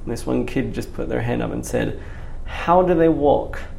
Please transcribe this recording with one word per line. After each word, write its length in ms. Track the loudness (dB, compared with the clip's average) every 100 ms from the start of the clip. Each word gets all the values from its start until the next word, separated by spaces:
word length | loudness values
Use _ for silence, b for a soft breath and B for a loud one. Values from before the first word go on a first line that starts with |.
And 80 | -6
this 140 | -6 -2
one 220 | -2 0
kid 260 | -2 -2
just 200 | -4 -6
put 140 | -6 -4
their 140 | -2
hand 220 | 0 0
up 80 | -2
and 120 | -4
said, 360 | -2 -2 -2 -4 B B B B -8
"How 360 | -4 4 4
do 140 | 6 6
they 140 | 4
walk?" 500 | 6 4 4 0 -6 -8